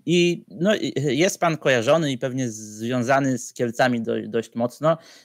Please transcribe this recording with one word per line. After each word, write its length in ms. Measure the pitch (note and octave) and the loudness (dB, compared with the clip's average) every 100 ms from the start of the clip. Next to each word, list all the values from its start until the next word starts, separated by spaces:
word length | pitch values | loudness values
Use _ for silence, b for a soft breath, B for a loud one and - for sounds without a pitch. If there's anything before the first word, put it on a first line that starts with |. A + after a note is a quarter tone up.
| - | 0
i, 400 | F3 F3 E3+ - | 2 2 0 -8
no, 280 | G#2 F#3+ G#3+ | -2 0 0
i 180 | C3+ - | -2 -2
jest 440 | C#3+ C3 F#3+ - | 0 2 0 2
pan 180 | E3+ D3+ | -2 0
kojarzony 540 | D3+ B2+ A2+ D#3+ D3 | 2 2 4 2 2
i 60 | B2 | -2
pewnie 320 | C3+ C3 B2 | -4 -2 -4
związany 880 | A2 G#2+ G#2+ A#2 B2+ A#2 C3+ C3+ B2+ | -6 -12 -8 -4 0 2 2 2 -2
z 160 | - | -4
Kielcami 480 | - B2 A#2 B2+ A#2+ | -4 -2 2 2 0
do-, 260 | A2+ A2+ G#2+ | -2 -4 -2
dość 280 | A#2 - A#2 | -4 -4 -4
mocno, 420 | A#2 - D#3 D#3+ B B | -4 0 0 0 B B